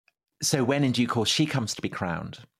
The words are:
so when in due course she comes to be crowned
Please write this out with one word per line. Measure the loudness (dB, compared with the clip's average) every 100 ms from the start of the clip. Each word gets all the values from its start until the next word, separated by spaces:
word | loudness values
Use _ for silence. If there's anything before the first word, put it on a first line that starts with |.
| _ _ _ -6
so | 0 2
when | 2 2
in | 2
due | 2 2
course | 2 2
she | 2
comes | 2 0 -4
to | -4
be | -6
crowned | -4 -4 -4 -8 -14 -20